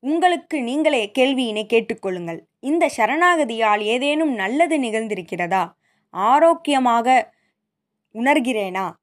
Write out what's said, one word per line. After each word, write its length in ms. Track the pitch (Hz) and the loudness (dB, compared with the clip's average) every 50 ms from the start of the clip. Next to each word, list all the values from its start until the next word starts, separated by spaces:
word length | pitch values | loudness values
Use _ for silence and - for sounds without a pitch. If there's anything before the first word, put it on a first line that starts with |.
| - | -4
உங்களுக்கு 540 | 254 302 330 359 359 349 262 247 _ - 302 | -2 -2 2 2 2 2 0 -4 _ -6 -6
நீங்களே 380 | 254 233 254 294 311 311 302 254 214 202 | -4 -4 -2 0 0 2 2 0 -2 -2
கேள்வியினை 540 | _ - 254 262 277 254 262 233 214 214 214 | _ 2 2 2 2 0 -2 -2 -2 -6 -4
கேட்டுக்கொள்ளுங்கள். 760 | 208 - 226 226 - 233 - - 196 185 180 175 165 165 165 - _ _ _ | 0 0 0 0 0 -8 -6 -6 -6 -6 -6 -6 -8 -10 -10 -12 _ _ _
இந்த 280 | - 254 302 349 339 294 | -6 -2 0 2 0 0
சரணாகதியால் 920 | - - 226 214 262 311 349 359 359 330 302 226 233 220 226 214 208 214 214 | 0 0 0 0 2 2 2 2 4 2 0 -2 -2 -2 0 2 2 0 0
ஏதேனும் 480 | 208 226 254 254 285 294 302 320 311 262 | -2 -2 -2 0 -2 0 0 0 -2 -2
நல்லது 420 | 214 190 190 240 285 339 330 320 302 | -2 -4 -4 0 0 0 0 0 -2
நிகழ்ந்திருக்கிறதா? 880 | 262 233 214 220 226 220 208 185 180 - - 165 175 170 185 190 175 170 _ _ _ _ _ _ _ _ - | -2 -2 -4 -4 -4 -4 -6 -8 -8 -10 -6 -6 -4 -2 -2 -2 -2 -4 _ _ _ _ _ _ _ _ -8
ஆரோக்கியமாக 920 | 180 190 220 254 294 320 330 339 330 - - 285 269 254 247 233 233 233 247 254 254 - - _ _ _ _ _ _ _ _ _ _ _ _ _ _ _ _ _ | -2 0 2 4 4 6 4 2 2 0 -2 0 0 2 2 2 2 2 4 4 2 2 0 _ _ _ _ _ _ _ _ _ _ _ _ _ _ _ _ _
உணர்கிறேனா? 680 | 214 233 262 294 311 247 240 254 214 202 190 180 190 190 175 165 _ | -4 0 2 2 2 2 0 -2 -4 -4 -4 -4 -4 -6 -6 -8 _